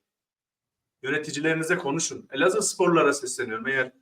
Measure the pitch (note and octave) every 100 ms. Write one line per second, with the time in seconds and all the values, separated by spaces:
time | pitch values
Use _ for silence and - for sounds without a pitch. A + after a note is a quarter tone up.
0 | _ _ _ _ _ _ _ _ _ _
1 | C3 D3+ - C#3+ D#3 D#3+ D#3+ F3 C#3 E3
2 | - B2+ - C3+ F3 G#3 - - F3 E3+
3 | C#3+ C#3 B2 - A2+ A2 A#2 C3+ C3 -